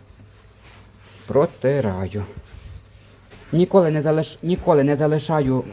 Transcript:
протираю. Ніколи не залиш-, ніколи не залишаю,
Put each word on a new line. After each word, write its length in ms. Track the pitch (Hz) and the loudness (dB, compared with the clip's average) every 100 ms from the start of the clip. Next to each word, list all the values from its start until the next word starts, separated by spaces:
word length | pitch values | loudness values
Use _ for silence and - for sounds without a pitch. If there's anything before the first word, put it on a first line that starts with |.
| - - - - - - - - - - - - - | -14 -20 -20 -20 -20 -20 -20 -20 -20 -20 -20 -18 -4
протираю. 960 | 131 165 - 127 143 110 92 95 104 98 - - - - - - - - - - - - | 0 0 0 -2 0 -2 -4 -6 -6 -10 -12 -20 -20 -20 -20 -20 -20 -20 -20 -20 -20 -4
Ніколи 380 | 156 180 196 165 | 0 4 4 4
не 120 | 156 | 2
залиш-, 360 | 139 156 147 - | 0 0 -2 -6
ніколи 420 | 165 180 - 156 139 | -4 -2 2 2 4
не 120 | 143 | 2
залишаю, 680 | 151 151 147 160 135 131 - | 0 0 -2 -2 0 -2 -4